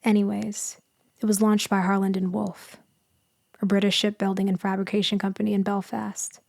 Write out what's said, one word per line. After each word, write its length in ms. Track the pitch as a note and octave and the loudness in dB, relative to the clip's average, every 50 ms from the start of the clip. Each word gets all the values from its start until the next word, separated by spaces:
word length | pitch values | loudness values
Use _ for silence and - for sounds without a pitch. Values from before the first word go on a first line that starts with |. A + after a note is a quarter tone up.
Anyways, 760 | _ A#3+ G#3+ G#3 G3+ G3 G#3 G3+ G#3+ A3 G#3 - - - - - _ _ _ _ _ _ _ _ | _ 4 4 4 4 2 0 -4 -6 -6 -6 -8 -8 -10 -10 -14 _ _ _ _ _ _ _ _
it 60 | - | -2
was 140 | G#3+ G#3+ G3 | 0 2 4
launched 300 | G#3+ G#3+ G#3 G#3 G3+ - | 4 4 4 4 2 2
by 100 | - G3 | 0 0
Harland 360 | F#3 F#3 G3 G3 G3 F#3+ F#3+ | 2 2 2 2 2 0 0
and 160 | F#3+ F#3 F#3 | 0 -2 -2
Wolff, 460 | F3+ G#3+ G#3+ G3+ F3 - - - - - _ _ _ _ _ _ _ _ _ _ _ _ _ _ _ - | -2 -2 -4 -4 -6 -10 -16 -20 -20 -20 _ _ _ _ _ _ _ _ _ _ _ _ _ _ _ -4
a 40 | - | -2
British 300 | G3 G3+ G3+ G3 G3+ F#3+ | 2 2 4 4 2 2
shipbuilding 520 | - - G#3+ G#3 - - G3 G3 F#3+ G3 G3 | 2 0 0 -2 0 -2 -2 0 0 0 0
and 120 | F#3+ F3+ | 0 0
fabrication 580 | - G3 F#3+ F#3+ G3 F#3 - G#3+ G3+ - - G3+ | -2 -4 -4 -2 -4 -2 -2 -2 -2 0 -2 -2
company 360 | - G3 F#3+ - G#3 G#3+ G#3 | -2 -4 -4 -2 -2 -2 0
in 80 | G3 | 0
Belfast. 800 | G3 F#3+ G3+ G3+ F#3+ - - A3+ G#3+ G#3 G3+ - - - - - _ | 0 0 0 -4 -4 -6 -8 -8 -6 -8 -8 -8 -10 -10 -12 -14 _